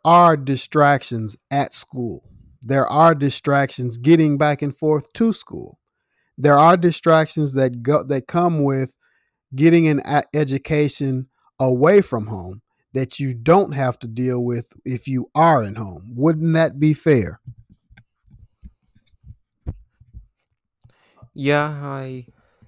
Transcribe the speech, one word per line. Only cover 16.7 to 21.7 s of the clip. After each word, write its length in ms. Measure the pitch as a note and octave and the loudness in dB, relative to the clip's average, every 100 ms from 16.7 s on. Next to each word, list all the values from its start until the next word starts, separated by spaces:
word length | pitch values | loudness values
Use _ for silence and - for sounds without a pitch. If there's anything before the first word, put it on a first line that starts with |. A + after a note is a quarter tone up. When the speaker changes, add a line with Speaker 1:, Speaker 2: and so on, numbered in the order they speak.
| C#3 | 0
Speaker 1:
be 140 | D3+ | 0
fair? 460 | D3 - C3+ F2+ - - - _ _ _ _ _ _ _ - _ _ - _ _ _ _ _ - - _ _ - - _ _ _ - - _ _ _ _ _ _ _ _ _ B2 | 0 2 0 0 -8 -20 -20 _ _ _ _ _ _ _ -20 _ _ -20 _ _ _ _ _ -20 -20 _ _ -16 -16 _ _ _ -20 -20 _ _ _ _ _ _ _ _ _ _
Speaker 2:
Yeah, 460 | - C#3 D3 D3 | -8 -2 -2 -2